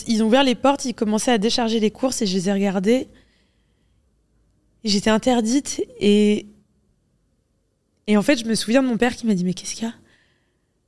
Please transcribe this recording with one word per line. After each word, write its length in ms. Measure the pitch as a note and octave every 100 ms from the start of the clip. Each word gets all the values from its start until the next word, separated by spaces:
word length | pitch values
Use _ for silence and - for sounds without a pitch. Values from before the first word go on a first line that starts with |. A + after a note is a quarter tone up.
| -
ils 160 | A3
ont 60 | A3
ouvert 160 | C4
les 100 | C4+
portes, 300 | A#3+ C4+ C#4
ils 100 | B3+
commençaient 380 | - G#3+ G#3+ B3+
à 60 | A#3
décharger 420 | A3+ B3+ A3+ A3+
les 100 | G#3
courses 320 | - C4 -
et 40 | G3+
je 80 |
les 140 | F#3+ F3+
ai 40 |
regardées. 560 | G3 G3+ F#3+ F#3+ B3+ - - _ _ _ _ _ _ _ _ _ _ _ _ _ _ _ _
Et 40 | A3
j'étais 220 | G3 A3
interdite 720 | G#3+ C4 A#3+ A3 C#4 - - G#4 B4
et, 480 | G#3 G#3 G#3 G#3 - - _ _ _ _ _ _ _ _ _ _ _ _ _ _ -
et 100 | G#3
en 60 |
fait, 160 | G3+ C4+
je 60 |
me 100 | A3+
souviens 300 | A3 - C4
de 40 | C4
mon 80 | A3
père 200 | A#3+ -
qui 100 | A3+
m'a 80 |
dit : « 100 | F#3
Mais 80 | F3+
qu'est-ce 220 | F3 -
qu'il 100 | -
y 60 | A3+
a ? » 40 | - _ _ _ _ _ _ _ _